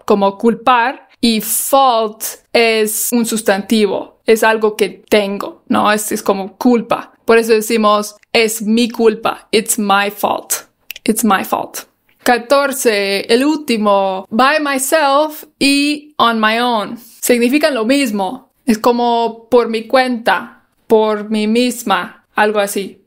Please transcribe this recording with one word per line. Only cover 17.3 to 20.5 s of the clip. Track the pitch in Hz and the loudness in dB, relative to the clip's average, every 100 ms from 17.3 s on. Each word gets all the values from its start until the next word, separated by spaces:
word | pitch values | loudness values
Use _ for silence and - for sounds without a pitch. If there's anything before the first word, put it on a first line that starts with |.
| 240 240 294 311 | 2 2 2 0
lo | 254 | 0
mismo. | 220 285 262 208 185 - _ _ | 0 0 0 -4 -6 -8 _ _
Es | - 214 | -2 0
como | 254 240 240 233 233 226 - | 2 0 0 0 -2 -6 0
por | 247 226 | 2 2
mi | 220 220 | -4 -2
cuenta, | 262 254 233 214 180 233 | 0 0 -2 -2 -2 -4